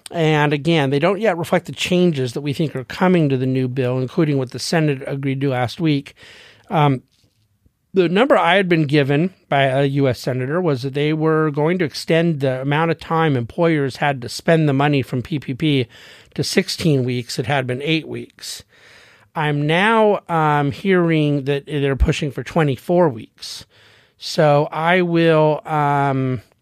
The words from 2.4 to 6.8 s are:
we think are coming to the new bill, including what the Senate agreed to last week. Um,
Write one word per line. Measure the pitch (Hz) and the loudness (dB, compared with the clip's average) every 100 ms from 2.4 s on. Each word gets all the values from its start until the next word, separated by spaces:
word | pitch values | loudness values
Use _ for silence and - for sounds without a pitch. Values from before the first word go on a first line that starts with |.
we | 147 | -6
think | 135 156 | -4 -4
are | 135 | -4
coming | 123 - 185 180 147 | -10 -2 2 2 2
to | 135 | 0
the | 131 | 0
new | 131 127 | -2 -2
bill, | 127 123 127 | -2 -2 -2
including | 127 - 156 139 | -4 0 0 0
what | 127 | -4
the | 123 | -8
Senate | - 170 151 135 139 | -4 0 0 -2 -6
agreed | 139 139 135 | -6 -4 -2
to | 139 | -2
last | 123 120 - | -2 -4 -2
week. | 160 143 - - - - - _ - | 0 0 -4 -16 -20 -20 -20 _ -4
Um, | 175 | 0